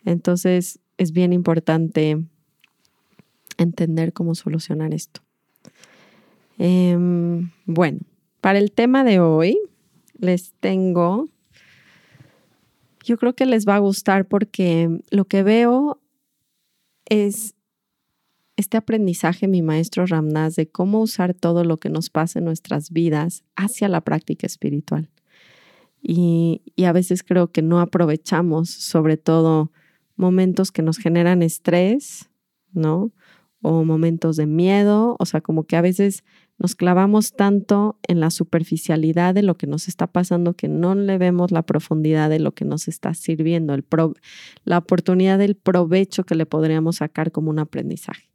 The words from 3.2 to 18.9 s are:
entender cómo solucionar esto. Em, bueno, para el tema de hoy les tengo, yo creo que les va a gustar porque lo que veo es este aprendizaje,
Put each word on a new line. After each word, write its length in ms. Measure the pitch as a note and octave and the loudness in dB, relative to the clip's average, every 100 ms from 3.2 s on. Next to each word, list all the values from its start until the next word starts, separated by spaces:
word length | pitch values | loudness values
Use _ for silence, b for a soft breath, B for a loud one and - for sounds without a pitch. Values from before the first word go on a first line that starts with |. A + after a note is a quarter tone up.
| _ _ _ - | _ _ _ -2
entender 540 | E3+ E3 E3 D#3+ E3 | -2 0 -2 0 -2
cómo 220 | - E3+ | -4 -4
solucionar 600 | E3 - D#3+ - D#3 D#3 | -4 -4 -6 -6 -6 -4
esto. 260 | D#3 - - _ _ _ _ b b b b b b b b b - | -6 -10 -20 _ _ _ _ b b b b b b b b b -4
Em, 920 | F3 F3+ F3+ F3 F3 F3 E3+ E3+ F3 _ - | 2 4 4 2 2 0 -2 -4 -6 _ -4
bueno, 340 | E3 E3 C#3+ - _ _ _ | 0 0 -2 -12 _ _ _
para 180 | F#3+ G3 | 2 2
el 140 | G#3 | 2
tema 320 | - A#3+ C4 | 2 2 4
de 160 | B3+ F#3 | 4 4
hoy 380 | E3+ D#3 E3+ F4+ G#4 _ _ _ _ - | 4 4 2 0 -4 _ _ _ _ -6
les 360 | F#3 F3+ - _ | -2 -2 -4 _
tengo, 680 | F#3+ F#3+ F#3 F3 F3 G3+ D#4 _ _ b b b b b b b b b b b _ _ _ _ | -2 0 0 2 0 0 -6 _ _ b b b b b b b b b b b _ _ _ _
yo 140 | - A#3 | -4 0
creo 160 | A#3+ | 0
que 120 | B3+ C4 | 0 0
les 200 | A3+ G#3 | 2 2
va 100 | G3+ | 2
a 40 | |
gustar 460 | G3+ G3 - G3 F#3 | 2 0 2 0 2
porque 760 | G3+ G#3 - F#3 E3 E3 E3 - | -2 -2 -2 0 2 0 -2 -2
lo 140 | G3+ F#3+ | -2 0
que 160 | G3 | 2
veo 580 | G3 A3+ A#3+ B3 D4 C#4+ _ _ _ _ _ _ _ _ _ _ - | 2 4 4 2 0 -4 _ _ _ _ _ _ _ _ _ _ -2
es 480 | G#3+ G3+ G3+ - _ _ _ _ _ _ _ _ _ _ - | 0 0 -4 -12 _ _ _ _ _ _ _ _ _ _ -8
este 200 | G3+ A3 | -4 -4
aprendizaje, 680 | - | -2